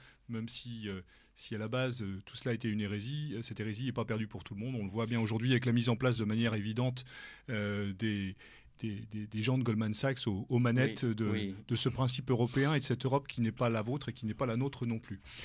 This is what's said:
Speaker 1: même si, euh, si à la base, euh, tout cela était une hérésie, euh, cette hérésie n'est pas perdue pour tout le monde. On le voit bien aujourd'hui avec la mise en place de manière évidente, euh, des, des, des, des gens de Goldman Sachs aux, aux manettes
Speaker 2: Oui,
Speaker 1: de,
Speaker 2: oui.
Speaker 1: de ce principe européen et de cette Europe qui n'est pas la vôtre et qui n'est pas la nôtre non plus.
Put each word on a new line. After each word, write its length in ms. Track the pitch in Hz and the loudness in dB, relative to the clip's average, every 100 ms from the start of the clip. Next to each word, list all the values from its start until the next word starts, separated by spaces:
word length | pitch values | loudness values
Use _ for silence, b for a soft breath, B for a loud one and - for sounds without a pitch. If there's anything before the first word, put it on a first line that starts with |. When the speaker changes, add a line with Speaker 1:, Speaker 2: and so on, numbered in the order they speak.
| b b - | b b -8
Speaker 1:
même 220 | 117 113 | -6 -4
si, 400 | - 120 117 107 | -6 -8 -6 -6
euh, 100 | 95 90 b b | -6 -10 b b
si 220 | - - 107 | -14 -8 -4
à 40 | |
la 100 | 110 | -2
base, 320 | 127 131 123 | 0 0 -2
euh, 200 | 101 95 - | -4 -6 -8
tout 100 | - | -6
cela 180 | 131 | -2
était 160 | 113 113 | 0 0
une 120 | 107 | 0
hérésie, 540 | 104 104 110 147 151 104 | 0 -2 -4 -4 -4 -4
euh, 60 | |
cette 200 | 113 110 | -6 -4
hérésie 240 | 107 104 131 | -4 -2 -2
n'est 60 | |
pas 100 | 127 | -2
perdue 240 | 110 110 107 | 0 0 -2
pour 160 | 98 | -6
tout 100 | - | -8
le 60 | 98 | -6
monde. 160 | 117 127 | -4 -2
On 80 | |
le 60 | 101 | -2
voit 140 | 104 113 | -2 0
bien 160 | 120 | 2
aujourd'hui 300 | 110 110 120 | 2 2 4
avec 120 | 123 123 | 4 6
la 60 | |
mise 160 | 117 117 | 4 4
en 80 | 117 | 4
place 220 | 131 113 | 2 2
de 80 | 107 | 2
manière 300 | 107 117 110 | 4 2 2
évidente, 500 | 101 110 127 127 - B B B - | -2 0 0 0 -8 B B B -6
euh, 440 | 107 104 101 101 | -2 0 0 -2
des, 420 | 95 110 104 98 92 b b b - | 0 0 0 0 -4 b b b -8
des, 220 | 110 101 110 | -6 -6 -6
des, 160 | 107 107 | -8 -6
des 140 | 107 | -2
gens 160 | 110 131 | 2 2
de 40 | |
Goldman 300 | 117 107 110 | 2 2 2
Sachs 320 | 104 135 127 - | 2 0 0 0
aux, 220 | 98 - | -2 2
aux 80 | 123 | 4
manettes 460 | 120 120 135 107 | 4 4 2 2
Speaker 2:
Oui, 100 | 123 107 | -2 0
Speaker 1:
de, 100 | 107 | 0
Speaker 2:
oui. 260 | 107 101 98 - | 0 -2 -6 -2
Speaker 1:
de 80 | 117 | 0
ce 120 | 135 | 2
principe 440 | - 131 127 123 | 2 2 0 2
européen 420 | 123 120 135 139 | 2 4 4 4
et 60 | 151 | 4
de 40 | |
cette 220 | - 120 135 | 2 0 2
Europe 220 | 139 135 | 0 0
qui 120 | - | 0
n'est 100 | 113 | 0
pas 180 | - 120 | 2 2
la 140 | 113 | 2
vôtre 260 | 107 143 - | 0 -2 -4
et 40 | |
qui 120 | 107 110 | -6 -6
n'est 80 | |
pas 140 | 107 131 | -2 0
la 100 | 113 | 0
nôtre 300 | 139 - 120 | 0 -2 -2
non 100 | 110 | -2
plus. 240 | - 98 B B | -4 -12 B B